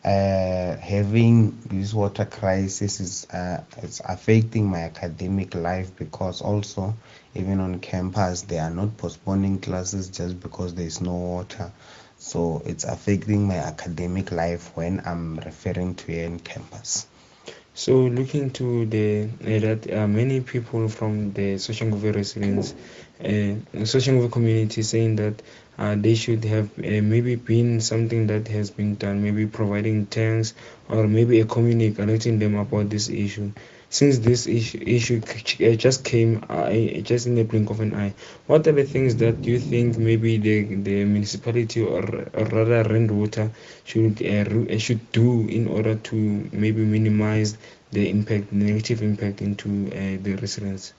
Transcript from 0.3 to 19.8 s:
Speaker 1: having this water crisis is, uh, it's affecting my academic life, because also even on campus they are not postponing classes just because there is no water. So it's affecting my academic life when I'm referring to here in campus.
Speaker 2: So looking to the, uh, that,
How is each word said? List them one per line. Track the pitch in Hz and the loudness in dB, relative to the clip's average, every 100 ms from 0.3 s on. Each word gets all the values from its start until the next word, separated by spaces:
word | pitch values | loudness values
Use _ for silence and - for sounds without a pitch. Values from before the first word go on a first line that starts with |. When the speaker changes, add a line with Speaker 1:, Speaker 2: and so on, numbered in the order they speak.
| 95 92 92 90 82 | 0 0 -2 -4 -6
Speaker 1:
having | - 101 101 113 117 117 107 - - | -4 0 2 4 6 6 6 0 -6
this | 95 101 | -4 -2
water | 110 101 - 101 | -2 -2 -2 -6
crisis | - 98 95 98 - 104 - | -2 0 0 0 -2 -4 -4
is, | 92 - - | -8 -10 -10
uh, | 90 90 87 - - | -8 -6 -8 -10 -16
it's | - - - | -14 -12 -10
affecting | 92 - 113 113 113 104 | -4 4 4 4 0 0
my | 87 | 0
academic | 82 - 90 78 92 98 92 87 | -4 -8 -10 -6 -4 -4 -4 -4
life, | 85 92 92 - | -2 -4 -6 -10
because | 78 - 92 87 | -12 -6 -6 -4
also | - 104 98 - 95 113 - - _ | -2 -2 -2 -6 -4 -6 -12 -20 _
even | - 92 98 | -8 -2 -2
on | 92 90 | -2 -6
campus | - 92 92 101 92 87 | -6 -4 -4 0 -2 -2
they | - 85 | -6 -4
are | 80 | -4
not | 82 104 110 | -2 -4 -4
postponing | 85 - - 98 98 95 | -10 -8 -4 -2 0 -2
classes | - 92 95 98 92 | -4 -6 -6 -6 -8
just | 92 90 90 | -8 -8 -8
because | - - 90 87 | -12 -8 -8 -6
there | 82 | -8
is | 78 | -6
no | 90 | -4
water. | 90 90 90 90 - 85 - - - - _ | -4 -4 -6 -8 -10 -12 -12 -20 -20 -20 _
So | - - 85 80 - | -8 -4 -2 -2 -6
it's | - | -8
affecting | - - - 101 104 104 101 | -6 -6 0 0 2 0 2
my | 90 | -2
academic | 73 - - 80 87 92 95 | -6 -8 -10 -6 -4 -4 -4
life | 87 85 85 - - | -2 -2 -4 -8 -8
when | 85 95 87 | -4 -4 -6
I'm | 85 82 80 | -8 -8 -10
referring | 82 - 92 90 90 90 | -12 -10 -6 -4 -4 -6
to | - | -8
here | 85 82 | -6 -6
in | 85 | -8
campus. | - - - - - - - _ - - - - _ | -12 -16 -16 -16 -8 -8 -8 _ -20 -20 -20 -20 _
Speaker 2:
So | - - 131 | -10 2 4
looking | 127 123 131 151 135 | 4 0 -2 -2 -4
to | - 123 120 113 | -4 -2 0 0
the, | 107 107 104 107 | 0 0 0 -4
uh, | - 107 110 | -6 -2 0
that, | 107 110 | 2 -2